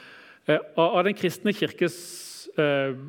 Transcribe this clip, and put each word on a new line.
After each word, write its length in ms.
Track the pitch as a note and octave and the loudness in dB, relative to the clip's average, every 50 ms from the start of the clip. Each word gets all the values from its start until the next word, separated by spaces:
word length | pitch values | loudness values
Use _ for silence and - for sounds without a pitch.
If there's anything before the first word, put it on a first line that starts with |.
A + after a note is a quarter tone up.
| - - - - - - - _ _ - | -20 -20 -20 -20 -20 -20 -20 _ _ 2
eh, 100 | D3+ D#3 - - - | 2 2 2 -2 2
av, 240 | - E3 E3+ G3+ F3+ | 2 4 4 4 4
av 80 | F3 G3+ | 2 2
den 80 | G#3 | 0
kristne 400 | - - F3 D#3+ - - G#3 G3+ | 0 -2 -2 -2 0 -2 -2 0
kirkes, 960 | - E3 - - - F3 E3+ - - - - - - - - - - - - - - | 0 -2 -4 0 0 0 0 0 -6 -14 -16 -16 -16 -16 -16 -16 -16 -16 -8 -2 0
eh, 340 | D#3 D3 C#3+ C#3 C3+ C3+ C3 C3 C3+ | 2 2 2 2 0 -2 -4 -6 -10